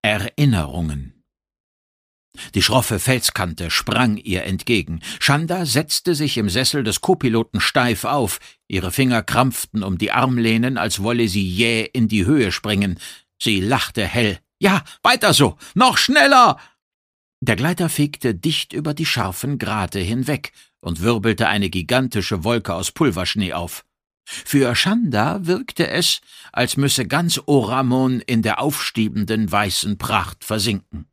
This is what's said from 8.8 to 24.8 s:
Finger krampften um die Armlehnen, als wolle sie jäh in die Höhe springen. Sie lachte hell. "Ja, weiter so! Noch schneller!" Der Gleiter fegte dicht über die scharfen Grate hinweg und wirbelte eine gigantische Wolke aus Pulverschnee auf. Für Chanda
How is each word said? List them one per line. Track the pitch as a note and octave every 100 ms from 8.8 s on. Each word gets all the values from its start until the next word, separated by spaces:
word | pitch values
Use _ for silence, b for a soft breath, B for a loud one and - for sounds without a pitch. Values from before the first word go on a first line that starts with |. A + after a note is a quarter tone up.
| F2
Finger | - C3 A#2
krampften | - A#2 C3 - - A2+
um | G2 F2+
die | G#2+
Armlehnen, | B2 C3 B2 A2+ A2+ B2 B2
als | G2+ G2
wolle | G2+ A#2+ A2+
sie | F#2+ F#2+
jäh | F2+ A#2 A2+ A2
in | B2+ A2
die | G#2+ F#2+
Höhe | D3+ G#2
springen. | - G#2+ G2+ G2+ F2 B B B _
Sie | - G2+
lachte | G2 B2+ - - F#2+
hell. | A#2+ A2 F2 _ _
"Ja, | F#3+ G3 B B
weiter | - B3+ G#3
so! | D3+ B2+ - B
Noch | - B3+ -
schneller!" | - D4 C#4 C4+ A#3 - B B _ _ _ _ _ _
Der | A#2+ G2+
Gleiter | C#3+ F3 E3+
fegte | - D3 - B2
dicht | F#2 D#3 D3+ -
über | - D3+
die | D3 D#3+
scharfen | - G2 F2+ C#3 C#3
Grate | - G#2+ F#2 G2+
hinweg | F2+ A#2 C3 D3 - b b _
und | - E2
wirbelte | G2 A#2 A2 G2+ G2
eine | G2+ G2
gigantische | F#2 D#2+ B2 B2+ G#2+ F#2 G2
Wolke | F2+ A#2 -
aus | F2 F2+
Pulverschnee | - D3+ F2 F2+ G#2+ F#2+
auf. | E2 F2 - _ _ _ _
Für | - - - C#3+ B2+
Chanda | A#2+